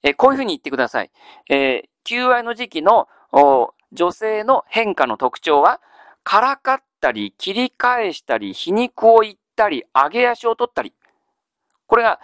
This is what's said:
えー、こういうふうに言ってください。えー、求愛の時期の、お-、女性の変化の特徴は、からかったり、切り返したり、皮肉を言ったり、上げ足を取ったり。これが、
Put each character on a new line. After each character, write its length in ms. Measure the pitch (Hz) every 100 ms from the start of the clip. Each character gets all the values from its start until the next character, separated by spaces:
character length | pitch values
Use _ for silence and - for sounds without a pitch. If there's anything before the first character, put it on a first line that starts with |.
え 80 | -
ー、 60 | 202
こ 140 | 262
う 20 |
い 20 |
う 40 | 269
ふ 20 |
う 40 |
に 100 | 247
言 40 | 147
っ 20 |
て 100 | -
く 60 | 131
だ 120 | 123
さ 160 | 123
い。 80 | 98 _ - - _
え 360 | 139 139 123
ー、 40 | - _
求 300 | - 240 254
愛 100 | 247
の 120 | 233
時 140 | 226 240
期 140 | 160
の、 260 | 165 226 - _ _
お-、 440 | 139 143 135 117 _ _
女 180 | 123 175
性 320 | 170 220 214
の 220 | 214 262 -
変 300 | 214 220 185
化 100 | 131
の 100 | 107
特 240 | 127 -
徴 220 | - 147
は、 180 | 160 254 _ _ - _
か 160 | - 202
ら 160 | 254 269
か 180 | -
っ 80 | 269 _ _
た 120 | 139
り、 200 | 110 104 _
切 160 | -
り 160 | 196 247
返 420 | _ 262 247 208
し 100 | 151
た 160 | - 113
り、 140 | 101
皮 200 | 95 -
肉 320 | 202 247 -
を 160 | 220 226
言 140 | 214
っ 20 | 202 _
た 140 | - 208
り、 160 | 139 -
上 140 | - 143
げ 200 | 220 247
足 180 | 233 233
を 100 | 226
取 120 | 240
っ 40 |
た 100 | -
り。 100 | 120 _ _ _ _ _ _ _ _ _ _
こ 80 |
れ 80 | 220
が、 160 | 226 -